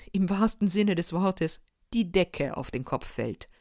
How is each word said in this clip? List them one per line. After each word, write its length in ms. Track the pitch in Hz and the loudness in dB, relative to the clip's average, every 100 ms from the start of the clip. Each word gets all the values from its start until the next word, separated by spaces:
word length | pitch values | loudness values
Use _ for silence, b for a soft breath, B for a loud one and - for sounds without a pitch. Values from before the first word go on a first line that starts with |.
| - | -4
im 180 | 190 185 | 0 0
wahrsten 380 | 196 220 - 208 | 2 2 2 0
Sinne 260 | 196 208 | 2 2
des 180 | 185 175 | 2 0
Wortes, 480 | 170 190 190 160 - _ _ - | 0 0 0 -4 -4 _ _ -4
die 180 | 233 180 | -2 2
Decke 460 | 190 175 - 139 - | 2 2 0 -4 -4
auf 140 | - | -6
den 160 | 127 127 | -6 -4
Kopf 200 | 131 - | -6 -6
fällt. 440 | - 113 - - _ | -6 -6 -6 -14 _